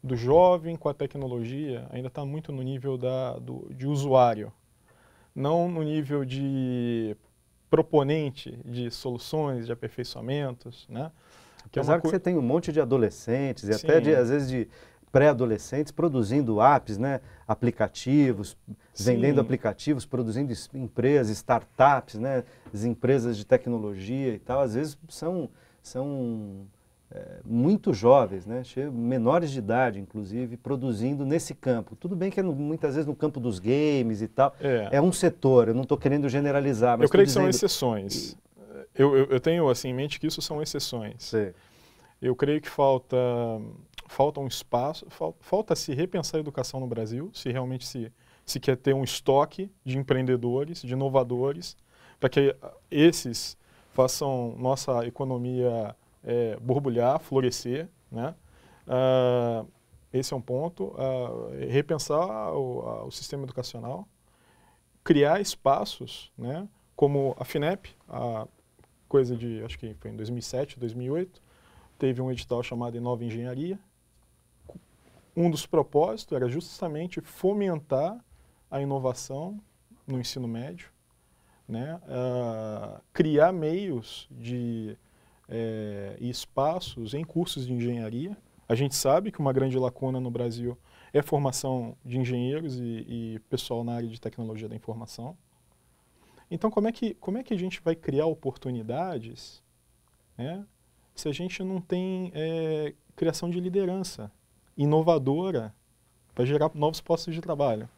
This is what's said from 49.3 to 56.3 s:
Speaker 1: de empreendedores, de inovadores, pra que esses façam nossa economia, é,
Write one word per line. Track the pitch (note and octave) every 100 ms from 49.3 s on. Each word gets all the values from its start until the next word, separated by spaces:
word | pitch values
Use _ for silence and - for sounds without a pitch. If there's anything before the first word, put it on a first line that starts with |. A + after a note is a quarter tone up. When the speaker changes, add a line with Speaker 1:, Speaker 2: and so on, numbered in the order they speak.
| C3+ - - G3 _
Speaker 1:
de | C3 C3
empreendedores, | C3 B2+ C3 B2+ A#2+ B2+ D3+ E3+
de | B2
inovadores, | B2+ C3+ C3+ A#2+ B2 C3+ D#3 F3 - _ _ - _
pra | C3
que | C#3+ C#3 - - - _
esses | D3+ D#3+ D#3+ B2+ A2+ - - _ _ _
façam | - B2+ - C#3+ C3 A#2+ A2+
nossa | B2+ C3+ - B2 A#2+
economia, | - C3+ B2 B2 B2+ B2 A#2 G#2 - _ _
é, | -